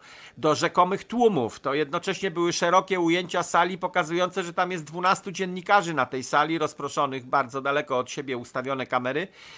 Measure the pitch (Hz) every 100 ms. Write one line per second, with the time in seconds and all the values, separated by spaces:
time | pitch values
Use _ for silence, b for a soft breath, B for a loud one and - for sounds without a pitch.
0 | B B B - 156 147 165 - 180 196
1 | - 233 233 156 110 - 135 143 143 170
2 | 190 180 190 165 170 - 175 185 185 185
3 | 165 175 175 180 170 175 180 185 180 180
4 | 156 170 180 190 175 170 180 180 147 170
5 | 185 196 202 175 185 180 190 202 165 151
6 | 127 131 120 147 156 165 151 - 139 160
7 | 139 131 123 139 127 135 139 143 147 127
8 | 123 - 135 123 123 135 131 131 123 127
9 | 127 143 190 B B